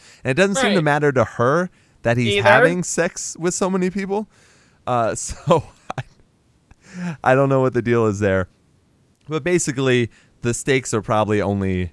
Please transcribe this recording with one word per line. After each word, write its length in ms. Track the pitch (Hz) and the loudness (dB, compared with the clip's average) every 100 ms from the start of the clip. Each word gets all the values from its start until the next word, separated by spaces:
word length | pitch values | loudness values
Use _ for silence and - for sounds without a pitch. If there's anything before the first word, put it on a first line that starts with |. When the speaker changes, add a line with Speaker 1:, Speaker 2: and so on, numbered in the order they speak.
| - - | -16 -8
Speaker 1:
And 80 | 127 | -4
it 20 | 135 | 0
doesn't 200 | 196 262 | 0 2
seem 160 | 247 | 0
to 40 | 196 | 2
Speaker 2:
Right. 60 | |
Speaker 1:
matter 280 | 147 147 147 | 2 2 2
to 100 | 127 | 2
her 460 | 107 - 120 165 180 _ _ _ | 0 0 0 0 -2 _ _ _
that 140 | 117 120 | -2 0
he's 180 | 117 101 | 0 2
Speaker 2:
Either. 120 | 104 | 4
Speaker 1:
having 360 | 107 - 180 | 6 4 0
sex 520 | 165 - 170 - - - | -4 -2 -4 -4 -12 -6
with 160 | 170 - | -4 -2
so 120 | 185 | -2
many 220 | 190 185 | -2 -2
people. 380 | 196 190 196 214 _ _ _ _ _ - | -4 -6 -6 -8 _ _ _ _ _ -4
Uh, 300 | 123 113 - | -2 -2 -4
<laughs> 0 | |
so 480 | - - - 165 - - - - | -8 -6 0 0 -2 -14 -16 -14
I, 60 | - _ _ _ _ _ _ _ - 180 175 147 | -14 _ _ _ _ _ _ _ -18 -12 -10 -4
I 120 | 123 131 | 2 2
don't 140 | 139 | 4
know 120 | 135 | 2
what 120 | 131 | 2
the 80 | 123 | 0
deal 240 | 113 117 110 | 0 2 2
is 140 | 101 | 0
there. 280 | 104 95 90 _ _ _ _ _ _ _ - | 0 0 -2 _ _ _ _ _ _ _ -8
But 160 | 156 | -6
basically, 680 | 170 175 156 131 131 123 117 - _ _ | 0 0 0 -2 2 2 0 -6 _ _
the 120 | 117 | -4
stakes 400 | 120 - 131 120 | -4 0 0 0
are 80 | 113 | -4
probably 400 | 95 107 104 104 | 0 0 2 0
only 500 | 95 101 95 90 90 | 0 -2 -2 -2 -4